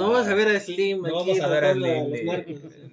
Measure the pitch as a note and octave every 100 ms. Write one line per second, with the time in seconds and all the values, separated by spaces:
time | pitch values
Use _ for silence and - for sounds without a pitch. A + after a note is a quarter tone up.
0 | G3 B3 G#3+ G3 A3 G3+ G3 F3+ G3 F#3+
1 | E3+ E3 F3+ F#3+ F3+ D3+ D3 C3 E3 D#3
2 | D3 B2 D#3+ F3+ F3 D3 - - C3